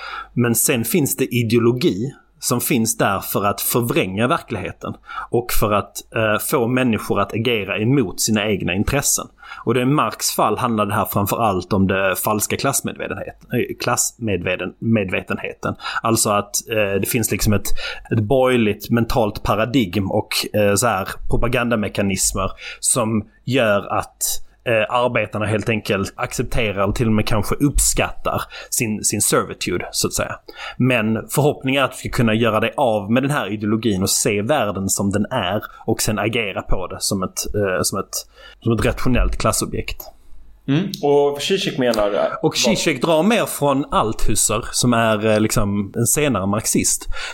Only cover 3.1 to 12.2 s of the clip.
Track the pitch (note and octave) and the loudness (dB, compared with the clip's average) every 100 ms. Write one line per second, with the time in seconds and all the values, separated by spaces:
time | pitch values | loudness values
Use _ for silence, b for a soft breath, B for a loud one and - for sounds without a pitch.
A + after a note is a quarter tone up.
3.1 | F#2+ - A2+ G2+ F#2+ - B2 A#2+ D3 G2 | 0 -2 -2 0 -2 -2 0 0 0 0
4.1 | F#2+ B2 E3 - G#2+ - - F#2+ - B | 0 0 0 -4 -8 -8 -10 -12 -12 B
5.1 | B B A2+ - - G#2+ G#2 G2 - - | B B -2 2 2 4 2 -2 -10 -8
6.1 | A#2 A2 G#2 - D3+ A#2 B2+ B2+ G#2+ - | -2 0 0 0 0 2 2 2 0 0
7.1 | G2+ G2 G#2 A#2 A2+ G2 F#2+ A2 C#3+ F#2 | -2 -2 -2 0 0 -2 -2 2 2 2
8.1 | - - G#2+ A2 F#2+ F#2 F#2 G#2 C#3 - | -2 0 0 0 0 0 0 0 0 0
9.1 | - - _ B B - A#2 B2+ D3 A2+ | -2 -6 _ B B 0 2 2 2 0
10.1 | - - - B2+ G#2 B2+ A2 G2+ G#2 F#2+ | -2 -4 0 0 2 0 0 0 0 0
11.1 | G#2 G2+ - A2+ F#2 - G2 F#2+ F#2+ F#2+ | 0 0 2 2 0 0 2 4 4 2
12.1 | F2+ | 0